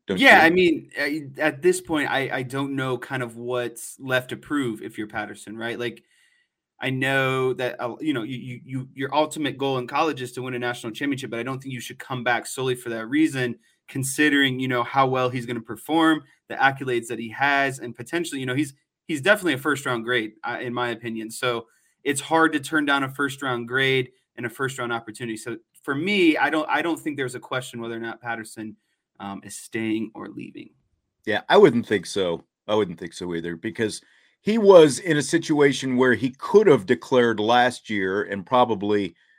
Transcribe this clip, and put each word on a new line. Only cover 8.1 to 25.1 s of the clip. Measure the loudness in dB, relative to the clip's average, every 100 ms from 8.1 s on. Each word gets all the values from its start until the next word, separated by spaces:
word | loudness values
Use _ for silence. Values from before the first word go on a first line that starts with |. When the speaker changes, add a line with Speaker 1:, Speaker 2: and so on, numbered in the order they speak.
Speaker 2:
know, | -2
you, | -4 -10
you, | -12 -14 -10
you, | -10 -10 -8
your | -2 0
ultimate | 0 -2 -6 -2
goal | -2 -2
in | -2
college | -2 -2 -2
is | -8
to | -8
win | -8 -4
a |
national | -4 -6 -8
championship, | -6 -4 -4 -6
but | -6
I |
don't | -6 -8
think | -8
you | -12
should | -12 -16
come | -10 -4
back | 0 -2 -2
solely | -4 -2
for | -2 -6
that | -8 -2
reason, | 2 2 2 -4 -4 _ _ -12
considering, | -6 -6 2 2 4 2 0
you | -2
know, | -2
how | 0 2 2
well | 2 0
he's | -2 -6
gonna | -8
perform, | -8 -12 -2 2 4 2 -4 _ _
the | 2
accolades | 2 2 -2 -4 -4
that | -8
he | -8
has, | -2 0 2 0 -4
and | -10 -12
potentially, | -6 -6 -4 -6
you | -4
know, | -2
he's, | -2 -6 _ _ -8
he's | -2
definitely | 2 2 2
a | 0
first | 0 -2 -2
round | -4 0
grade, | -2 -2 -8
uh, | -8 -6
in | -6
my | -4 -4
opinion. | -4 -8 -8 -10
So | -4 -2 -2 -6 _ _ _
it's | -4 -4
hard | 0 4 4
to | 2
turn | -2 -2 2
down | 0
a | 0
first | -4 -6 -4
round | -4 -4 -2
grade | 0 2 2 -2 _ _ -10
and | -10
a |
first | -6 -6 -4
round | -4
opportunity. | -4 -6